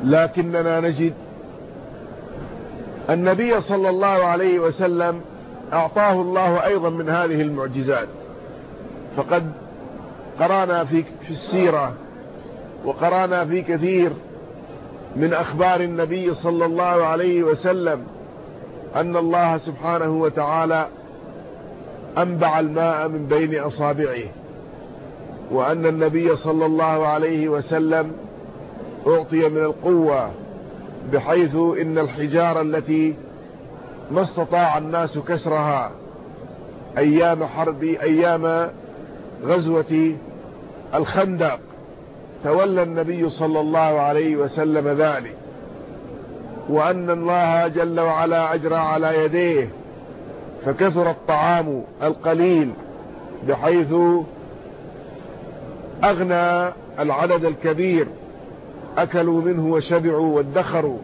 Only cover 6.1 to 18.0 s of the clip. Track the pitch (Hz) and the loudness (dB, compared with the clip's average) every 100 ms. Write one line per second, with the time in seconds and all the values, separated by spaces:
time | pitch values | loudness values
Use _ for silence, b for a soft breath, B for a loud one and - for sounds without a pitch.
6.1 | 185 180 185 185 175 185 196 170 165 156 | 4 2 2 4 4 4 2 0 -2 0
7.1 | 165 175 156 151 147 135 127 131 131 110 | 2 2 2 0 0 -2 -2 0 0 0
8.1 | - - - - - - - - - - | -10 -16 -16 -14 -16 -16 -14 -14 -14 -10
9.1 | - 139 175 165 151 - - - - - | -6 0 0 0 -8 -14 -16 -14 -14 -14
10.1 | - - - 165 190 185 170 151 165 165 | -16 -16 0 2 4 2 2 2 0 0
11.1 | - - 160 - 190 180 156 135 117 - | -10 -12 -10 -4 2 4 4 0 -4 -14
12.1 | - - - - - - - - 139 165 | -16 -16 -16 -16 -16 -16 -8 -6 0 2
13.1 | 180 185 180 160 175 175 165 175 190 175 | 4 2 2 2 0 0 0 2 4 4
14.1 | - - - - - - - - - - | 2 -12 -16 -16 -16 -16 -16 -16 -16 -10
15.1 | - 160 165 170 147 180 180 175 170 165 | 0 2 2 -2 2 4 4 0 0 -2
16.1 | 180 180 160 170 170 170 165 180 175 165 | 0 -2 0 0 2 2 2 2 4 4
17.1 | 165 180 175 160 151 185 185 170 143 | 2 2 4 4 2 2 2 2 -2